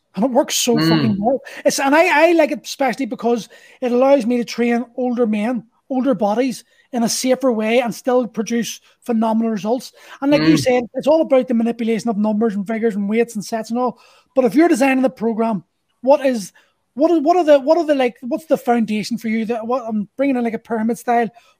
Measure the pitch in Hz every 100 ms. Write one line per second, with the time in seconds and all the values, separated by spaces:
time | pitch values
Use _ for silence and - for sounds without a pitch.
0 | _ - 262 247 311 - - 233 - 320
1 | 226 196 214 269 - - 285 - 277 294
2 | 349 294 330 339 311 285 - - 262 214
3 | 254 240 226 240 - - - - 254 240
4 | 269 285 220 247 240 - 240 240 247 -
5 | 247 240 233 214 214 247 - _ - 262
6 | 254 214 202 220 262 214 - _ _ 247
7 | 226 - 262 254 269 220 214 233 240 -
8 | - 247 240 - 214 233 214 - _ _
9 | - 226 226 220 226 214 202 254 - -
10 | - - 277 294 311 294 254 247 240 262
11 | 202 320 311 262 254 233 233 233 226 226
12 | 233 202 214 208 233 202 190 226 226 202
13 | 202 220 233 220 175 220 220 233 247 -
14 | _ _ _ - 254 233 339 262 269 262
15 | 262 - 233 220 226 208 - _ _ _
16 | 254 285 269 240 185 _ _ _ _ -
17 | 320 339 285 359 311 285 262 320 311 277
18 | 247 - 240 302 - 285 - 240 214 214
19 | 190 220 226 226 214 233 226 262 226 214
20 | 196 - 277 254 233 226 - 226 220 233
21 | - 240 233 - _ _